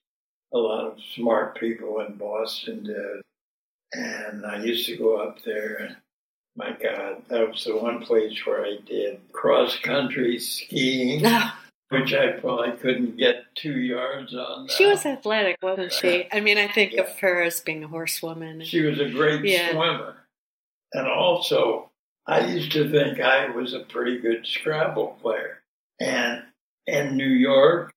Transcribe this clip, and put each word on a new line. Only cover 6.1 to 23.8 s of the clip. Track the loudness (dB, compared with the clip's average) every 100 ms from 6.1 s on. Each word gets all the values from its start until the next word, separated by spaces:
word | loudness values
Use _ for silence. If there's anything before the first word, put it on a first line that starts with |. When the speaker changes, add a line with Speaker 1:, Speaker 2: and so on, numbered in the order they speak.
| _ _ _ _ -12
Speaker 1:
my | -10
God, | -4 -4 -4 -8 -10 -4
that | -2 0
was | -2
the | -4 -2
one | -2 -4
place | 2 2 2 -4 -4
where | -2 -2
I | -6 -6
did | -4 -4 -6 _
cross-country | -2 4 4 4 0 -2 0 0 0 0 0
skiing. | -4 -8 -6 -2 0 2 0 4
Speaker 2:
<laughs> |
No. | 4 4 0 -6 -18 _ -4
Speaker 1:
Which | -2 0
I | 2 2
probably | 0 -4 -2 -2
couldn't | -2 0 0 0 2
get | 2 2 -4 -8
two | -4 -2
yards | -2 -2 -4 -6 -10 -10
on | -8 -10 -4
Speaker 2:
She | 4
Speaker 1:
now. | 6
Speaker 2:
was | 4 0
athletic, | -4 -2 2 2 0
wasn't | -2 -2 -2
she? | 0 2 2
Speaker 1:
Yeah. | 0
Speaker 2:
I | 0
mean, | 2 2
I | 2
think | 2 2
of | 2 -2
Speaker 1:
Yeah. | 0
Speaker 2:
her | 0 2
as | 0 -2
being | -6 -8
a | -8
horsewoman. | -8 -6 -6 -6 -10 -12 -12 -2
Speaker 1:
She | 0
was | 2 2
a | -2
great | 2 2 2 2
Speaker 2:
Yeah. | 2 2
Speaker 1:
swimmer. | 2 0 0 -8 -16 _ _ _ _ _ _ -8
And | -4 0
also, | 2 4 2 2 2 2 0 -6 _ _ _ 0
I | 2 2
used | -2 0
to | 0 4
think | 4 2 2
I | 2 4 2
was | -4 -6
a | -8